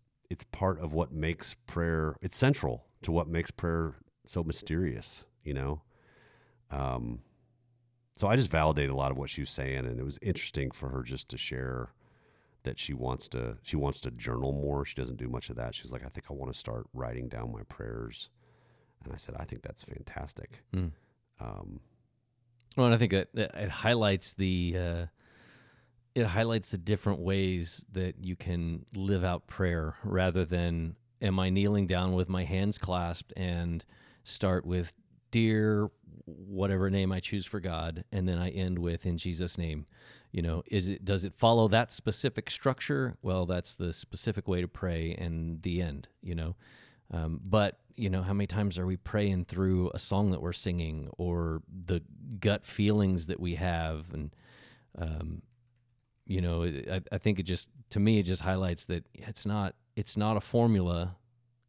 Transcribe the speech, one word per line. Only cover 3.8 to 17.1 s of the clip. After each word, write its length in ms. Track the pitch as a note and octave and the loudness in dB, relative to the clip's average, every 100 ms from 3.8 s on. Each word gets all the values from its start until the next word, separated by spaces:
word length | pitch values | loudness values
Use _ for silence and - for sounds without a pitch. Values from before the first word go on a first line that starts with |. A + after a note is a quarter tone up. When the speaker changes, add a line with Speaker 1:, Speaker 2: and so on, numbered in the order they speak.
| D#2+ - - _ | 0 -4 -18 _
Speaker 1:
so 180 | - F2+ | -6 -4
mysterious, 800 | E2 - - D#2+ F2 A1+ - - - _ | -2 -4 -2 0 0 -2 -8 -12 -14 _
you 80 | D2+ | -6
know? 280 | C2+ C2+ D2+ - _ _ _ - _ _ _ - | -4 -2 -4 -8 _ _ _ -20 _ _ _ -8
Um, 500 | C#2+ C2 B1 A#1 A#1 - _ _ _ _ _ _ _ _ - | -4 -2 -2 -4 -8 -12 _ _ _ _ _ _ _ _ -2
so 120 | G2+ | 2
I 80 | B2+ | 4
just 120 | A2 | 4
validated 420 | D#2+ D#2 D2 C#2 | 4 4 4 2
a 60 | C2+ | 0
lot 140 | C2+ | 0
of 80 | C2 | -2
what 100 | C2+ | -4
she 140 | - | -6
was 80 | C#2 | -6
saying, 280 | - C2 C2+ B1 | -4 -4 -4 -4
and 120 | A#1+ | -6
it 60 | |
was 140 | C2+ C#2 | -6 -6
interesting 480 | G#2 F2 - D2 C2 | -4 -4 -4 -4 -4
for 180 | - C2+ | -6 -6
her 120 | C2 | -6
just 260 | A#1+ C2 - | -6 -8 -8
to 60 | B1 | -8
share 560 | - B1+ B1+ B1 A#1+ _ _ _ _ _ _ _ | -6 -6 -4 -6 -8 _ _ _ _ _ _ _
that 140 | C2+ - | -8 -6
she 160 | - | -6
wants 320 | C2 B1+ B1+ - | -4 -4 -4 -6
to, 280 | B1 A#1 A#1 | -6 -6 -8
she 120 | - D#2 | -4 -2
wants 220 | C#2 - | 0 -2
to 100 | B1+ | -8
journal 400 | A#1 A#1+ A#1 C2+ | -8 -4 -2 -2
more. 320 | C#2 C#2+ C#2+ | -2 -2 -2
She 100 | C#2 | -4
doesn't 220 | - B1 A#1 | -6 -6 -6
do 120 | B1 | -6
much 220 | A#1+ - | -6 -8
of 60 | A#1 | -8
that. 180 | A#1 | -8
She's 160 | - A#1+ | -8 -10
like, 140 | B1 | -12
"I 40 | B1+ | -12
think 180 | - - | -14 -12
I 20 | |
wanna 200 | C#2 B1+ | -10 -8
start 320 | - A#1 A1+ - | -8 -8 -8 -8
writing 340 | B1+ A#1+ | -8 -8